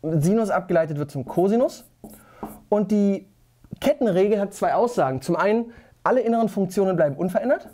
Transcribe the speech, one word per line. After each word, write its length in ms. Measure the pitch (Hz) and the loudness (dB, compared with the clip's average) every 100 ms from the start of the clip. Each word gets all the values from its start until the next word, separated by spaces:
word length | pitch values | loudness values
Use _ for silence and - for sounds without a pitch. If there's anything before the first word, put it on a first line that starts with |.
Sinus 460 | 160 160 156 220 214 | -2 0 2 2 0
abgeleitet 480 | 185 180 170 160 147 | -2 0 0 0 -4
wird 140 | 147 | -6
zum 160 | 139 123 | -8 -6
Cosinus. 580 | - 190 226 294 - - _ - - - - - - _ | 0 2 2 0 -2 -20 _ -20 -20 -20 -16 -16 -16 _
Und 200 | 208 202 | 0 2
die 380 | 208 202 196 - _ _ _ - - | 2 2 0 -6 _ _ _ -20 -4
Kettenregel 600 | - 294 233 175 202 208 | -2 0 0 2 2 2
hat 140 | 196 | -2
zwei 180 | - 185 | -2 0
Aussagen. 480 | 151 233 240 139 131 | 2 0 0 -2 -2
Zum 160 | - 165 | -2 0
einen, 360 | 185 220 233 - - _ | 2 0 -2 -12 -20 _
alle 180 | 165 247 | 0 2
inneren 260 | 226 233 226 | 2 0 0
Funktionen 480 | - 185 208 190 185 | -2 -2 0 0 2
bleiben 200 | 214 - | 0 0
unverändert. 520 | 185 185 226 294 - | -2 -2 0 -2 -4